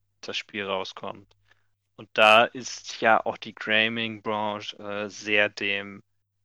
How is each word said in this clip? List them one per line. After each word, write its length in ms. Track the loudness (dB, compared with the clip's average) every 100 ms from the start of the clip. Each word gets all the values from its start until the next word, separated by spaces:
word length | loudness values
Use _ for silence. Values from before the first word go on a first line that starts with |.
| _ _
das 160 | -10 -10
Spiel 280 | -8 -8 -4
rauskommt. 680 | -4 -6 -10 -14 -14 -20 _ _ _ _ _ _ -20
Und 140 | -6
da 300 | 4 8 8
ist 560 | 6 0 -12 -12 -14 0
ja 220 | 4 4 2
auch 120 | -6
die 160 | -10
Gaming-Branche, 1200 | -10 0 2 2 0 -6 -6 -6 -4 -4 -6 -10 -12
äh, 320 | -10 -8 -8
sehr 380 | -8 -2 2 2
dem 520 | -2 -4 -4 -6 -14 -20 _ _ _